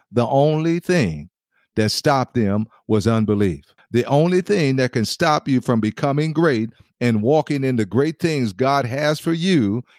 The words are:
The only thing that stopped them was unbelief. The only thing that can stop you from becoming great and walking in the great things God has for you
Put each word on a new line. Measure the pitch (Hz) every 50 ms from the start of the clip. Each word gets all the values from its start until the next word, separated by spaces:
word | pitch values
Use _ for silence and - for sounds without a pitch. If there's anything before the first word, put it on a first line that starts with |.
| _ _
The | - 120 120
only | 113 - 139 143 156 156 156 160 165 170 175
thing | - - 180 175 120 87 78 73 76 - _ _ _ _ _ _ _ _ _
that | 107 107 107
stopped | - - - 151 139 135 127 - -
them | 123 110 98 98 107 110 - _ _ _
was | - 110 107 85 113
unbelief. | 113 113 110 101 107 104 104 95 78 71 - _ _ _ _ _
The | - 120 117
only | 110 135 147 160 175 180 180
thing | 175 - 208 196 156 139 131
that | 131 127 123
can | - 120 107
stop | - - - 170 160 151 147 - 147
you | 135 123
from | - - 123 113
becoming | 107 107 - - 151 143 139 147 156 160
great | 147 170 170 160 127 110 113 113 - - _ _ _ _
and | 123 120 113 107
walking | 104 123 151 156 143 - 147 139 135
in | 131 127
the | 113 107
great | 92 92 123 143 160 160 -
things | - 170 156 139 123 110
God | 90 92 127 135 139 139 127
has | 110 123 143 151 147 156 -
for | - 165
you | 165 165 170 196 185 147 107 98 104 120 - _ _